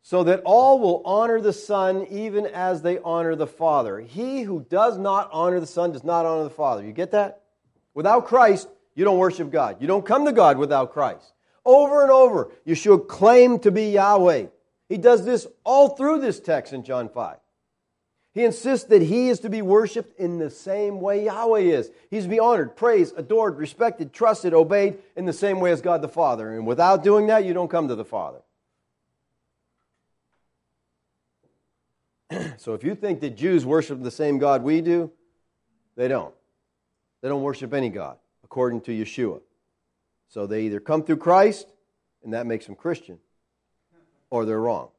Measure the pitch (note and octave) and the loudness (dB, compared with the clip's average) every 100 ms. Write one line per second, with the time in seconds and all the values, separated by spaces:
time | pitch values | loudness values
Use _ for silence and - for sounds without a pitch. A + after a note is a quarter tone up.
0 | _ F3+ E3+ F#3 F3 A3 C4+ C4+ G#3 F3 | _ 0 2 0 4 4 6 4 2 -2
1 | F3 G3+ A#3 A3+ G#3 - - G3+ F#3+ F#3+ | -2 -2 0 0 -2 -4 -6 -2 -2 -2
2 | G3 G3+ A3 G#3 G3+ F3 F#3 E3+ E3+ F3+ | -6 -10 -6 -6 -6 -6 -6 -4 -4 -6
3 | E3+ E3+ E3 D#3 D#3 - D#3+ C#3+ A#2 G2 | -4 -4 -4 -4 -6 -2 0 0 -2 -8
4 | A#2 D3+ B3 C4+ G#3 E3+ B2 F3+ A#3 F#3+ | -12 -10 -8 -8 -8 -10 -4 0 0 0
5 | G3 G3 F3 D#3 F3 F3+ D#3+ E3+ F3 C#3 | -4 -4 -4 -4 -2 -2 -6 -6 -6 -6
6 | D3 E3+ E3 D#3+ D3+ - C#3+ A2 G#2 A2+ | -4 -2 -2 -4 -6 -4 -4 -4 -8 -10
7 | F#3 G#3 G3 - _ _ _ _ _ C#3+ | -2 -2 -2 -8 _ _ _ _ _ -4
8 | F3 A#3+ A#3 B3 A3+ F#3+ - _ _ C#3+ | 0 0 2 4 4 4 -4 _ _ -2
9 | G3 F#3 F3+ E3 D3 D3+ A#2+ G2 C#3+ G3 | 0 2 0 -2 -4 -2 -2 -4 -2 -2
10 | G3 B3+ D4 F3+ F3 C3+ C#3+ C#3+ B2+ D3 | 0 0 2 4 4 4 0 0 -2 -4
11 | B2+ F2 _ _ _ _ B3 C4+ C#4+ D4 | -4 -6 _ _ _ _ 6 6 6 4
12 | C#4 C4 B3+ F#3+ - - D3+ D#3+ G#3 F#3+ | 6 6 6 4 -6 -12 -6 -2 4 4
13 | - - G#3 B3 B3 A#3+ G#3 F#3+ G#3+ G3+ | 4 2 6 8 8 6 2 2 0 2
14 | G3 G3+ F3+ C#3+ F#2 _ _ _ _ F#3 | 4 4 4 2 -4 _ _ _ _ 2
15 | A#3 A#3 F#3+ A#3+ - _ G#3 C4+ C#4+ C#4 | 6 6 2 -4 -4 _ 0 4 4 4
16 | C#4 D#4 C4 - - D3+ - C3+ A#2+ B2+ | -2 0 -2 -6 -4 -4 -4 -14 -6 -6
17 | A2+ A#2+ F#2 C#2+ _ _ _ _ _ _ | -6 -10 -10 -12 _ _ _ _ _ _
18 | _ _ _ G#3 A#3 A#3 C4 C4 - G#3+ | _ _ _ 0 0 0 -4 -4 4 4
19 | D#3+ A3+ B3+ A#3 A3 A3 F#3+ G#3 G#3+ A3+ | 4 0 0 -2 -4 -6 2 2 2 -6
20 | - - F3 E3+ D3+ - F#3+ G3+ G#3 G3 | -12 -8 -6 -6 -8 -10 -8 -6 -6 -6
21 | F#3+ G3+ G#3+ G3+ A#3 A3 F#3 D3 A2+ _ | -4 -2 -4 -4 0 2 2 0 -4 _
22 | _ G#3+ F3+ A3+ A3+ A3 C3 - A#3+ G#3+ | _ -10 -2 0 2 2 -2 -2 2 2
23 | E3+ - C3 A3 G#3+ C#3+ D3+ - A#3 - | 0 -4 -2 0 0 -4 -12 -2 -4 -2
24 | D3 - A3+ G#3+ F3+ D#3+ D#3+ G3+ G3+ - | -14 -2 0 0 2 4 4 2 0 -4
25 | _ - F3+ - G3+ F#3 F3+ D#3 F3+ E3 | _ -8 -8 -4 -4 0 0 0 0 -2
26 | D3 E3 D3+ A#2 A2 A2+ A2+ B2 F3 F#3+ | -4 -2 -2 -2 -8 -8 -4 2 2 4
27 | F#3 G#3 G#3+ A3 F#3+ F3 F3 E3+ D3 A2 | 4 2 4 0 0 -4 -4 -4 -4 -8
28 | A2 G#2+ D#2 B1+ _ _ _ _ _ _ | -8 -8 -10 -14 _ _ _ _ _ _
29 | _ _ _ _ _ _ _ _ _ _ | _ _ _ _ _ _ _ _ _ _
30 | _ _ _ _ _ _ _ _ _ _ | _ _ _ _ _ _ _ _ _ _
31 | _ _ _ _ _ _ _ _ _ _ | _ _ _ _ _ _ _ _ _ _
32 | _ _ _ F3+ E3 A#2+ - G#2+ C3+ G#3 | _ _ _ -12 -12 -14 -12 -8 -8 -8
33 | G#3 E3 D3 G#2+ E3 F3 B2+ D#3 D3+ C3+ | -8 -6 -8 -6 -2 -2 0 -2 -2 -10
34 | B2 - D3+ C#3 C#3+ C3+ C3 D#3+ E3 E3+ | -12 -6 -4 0 0 0 0 -2 0 -2
35 | D#3+ _ _ _ _ _ _ _ _ - | -4 _ _ _ _ _ _ _ _ -6
36 | B2+ C3 D2+ _ _ _ _ _ _ _ | -4 -4 -8 _ _ _ _ _ _ _
37 | _ _ C3 C#3 C#3 C3 B2+ C#3 B2 G2 | _ _ -8 -6 -6 -8 -8 -6 -6 -8
38 | D2 - _ _ _ C3 B2+ A#2 A#2 A2 | -14 -18 _ _ _ -4 -4 -4 -8 -10
39 | G#2+ - A#2 D#2+ _ _ _ _ _ _ | -8 -6 -6 -6 _ _ _ _ _ _
40 | _ _ _ A2 G2+ A2 A2 G2+ - D#3 | _ _ _ -12 -8 -6 -6 -8 -4 -4
41 | D#3 D#3+ E3+ F#3 G#3 G3+ - _ _ _ | -2 -2 2 4 4 0 -16 _ _ _
42 | _ _ A#2 A2+ A#2 A2+ - G2+ E3+ E3+ | _ _ -12 -10 -8 -8 -10 -10 -8 -8
43 | - F2 _ _ _ _ _ _ _ _ | -12 -20 _ _ _ _ _ _ _ _
44 | _ _ _ A#2+ A2 A2 A#2 F#2+ A#1+ | _ _ _ -4 -2 -2 -2 -4 -10